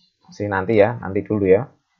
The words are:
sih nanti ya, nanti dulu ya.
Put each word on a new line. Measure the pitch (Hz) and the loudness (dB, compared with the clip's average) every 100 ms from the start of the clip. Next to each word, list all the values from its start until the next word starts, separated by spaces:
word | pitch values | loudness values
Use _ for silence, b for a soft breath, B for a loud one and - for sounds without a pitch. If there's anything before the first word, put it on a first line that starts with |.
| _ _ _ | _ _ _
sih | 90 104 | -10 -6
nanti | 95 95 110 | -4 0 2
ya, | 104 120 | 2 0
nanti | 92 98 95 | -8 -8 -4
dulu | 110 95 | -2 2
ya. | 95 - _ _ | 2 0 _ _